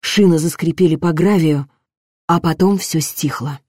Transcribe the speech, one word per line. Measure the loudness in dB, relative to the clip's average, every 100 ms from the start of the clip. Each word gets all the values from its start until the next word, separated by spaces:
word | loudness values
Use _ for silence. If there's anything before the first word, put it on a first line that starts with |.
Шины | -4 2 4 4
заскрипели | 0 -2 -4 0 2 2
по | -2
гравию, | 0 2 2 2 0 -4 _ _ _ _ _ -4
а | -2
потом | -2 0 2 0
все | -2 -4
стихло. | -4 -4 -6 -4 -10 -10